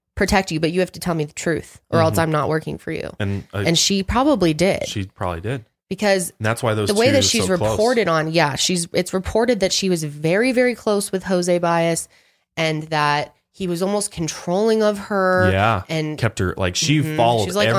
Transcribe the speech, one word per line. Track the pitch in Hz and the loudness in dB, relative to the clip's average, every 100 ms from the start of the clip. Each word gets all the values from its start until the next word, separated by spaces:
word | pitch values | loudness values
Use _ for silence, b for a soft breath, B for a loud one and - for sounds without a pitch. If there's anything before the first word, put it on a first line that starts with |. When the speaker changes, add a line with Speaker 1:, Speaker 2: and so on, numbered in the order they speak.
| _ - | _ -4
Speaker 1:
protect | 190 196 190 | 0 0 0
you, | 156 | -2
but | 160 | -2
you | 180 | 0
have | 180 | -2
to | - | -4
tell | 180 160 | -6 -4
me | 147 | -6
the | |
truth, | - 170 156 - - _ | -6 -4 -4 -6 -18 _
or | 165 | 2
else | 160 | 2
Speaker 2:
Mm-hmm. | 135 | 2
Speaker 1:
I'm | 160 | 0
not | 151 135 | 0 0
working | 156 156 - | -2 -4 -10
for | - | -8
you." | - - - | -8 -8 -6
Speaker 2:
And, | 101 98 - | -4 -4 -6
uh, | 101 117 | -4 0
Speaker 1:
And | 165 | 0
she | - 196 | 2 0
probably | 185 233 285 240 170 | 0 0 2 4 2
did. | 151 185 151 - | 2 0 0 -4
Speaker 2:
She | 104 98 | -6 -8
probably | - 92 85 | -6 -6 -4
did. | 101 131 - _ - | -6 -8 -10 _ -12
Speaker 1:
Because | 185 208 196 175 - | -2 0 0 -2 -4
Speaker 2:
And | 110 | -2
that's | 113 | 0
why | 117 | 0
those | 214 202 | 0 0
Speaker 1:
the | 208 | 2
way | 247 | 4
Speaker 2:
two | |
Speaker 1:
that | 277 | 4
Speaker 2:
are | |
Speaker 1:
she's | - 233 185 | 2 2 2
Speaker 2:
so | 180 | 0
close. | - | 0
Speaker 1:
reported | - 226 233 180 | 2 2 2 2
on, | 160 156 | 0 0
yeah, | 165 151 151 | 2 2 0
she's, | - 180 170 | -2 -2 -2
it's | - 180 | -4 -2
reported | 190 - 220 240 214 | -4 -2 0 2 2
that | 185 | 0
she | - 190 | 0 0
was | 175 | 0
very, | 151 147 160 190 254 | -4 -4 0 2 2
very | 247 247 226 | 2 2 0
close | 220 202 196 | 0 0 -2
with | 190 | -4
Jose | 185 180 175 175 | -2 0 2 2
Baez, | 170 170 170 165 - b b b b - | 2 2 0 -2 -6 b b b b -4
and | 160 156 156 | -2 -2 -2
that | 156 147 147 147 _ _ | 0 2 0 -4 _ _
he | - 185 | -8 -4
was | 170 | -2
almost | 190 208 - | 0 -2 -4
controlling | - 156 - - 185 226 220 | -4 -6 -6 -2 0 2 4
of | 214 202 | 2 0
her. | 196 202 185 185 185 | -2 0 2 4 4
Speaker 2:
Yeah. | 135 110 101 - | 4 2 2 -2
Speaker 1:
And | 160 156 151 | -4 -4 -2
Speaker 2:
Kept | 110 - | -2 0
her, | 90 - | -2 -2
like, | 92 90 | -2 -2
she | 160 151 | 0 0
Speaker 1:
Mm-hmm. | 139 156 | 0 2
Speaker 2:
followed | 117 117 90 | 2 2 0
Speaker 1:
She's, | - | 0
like, | |
on | |
a | 110 | 2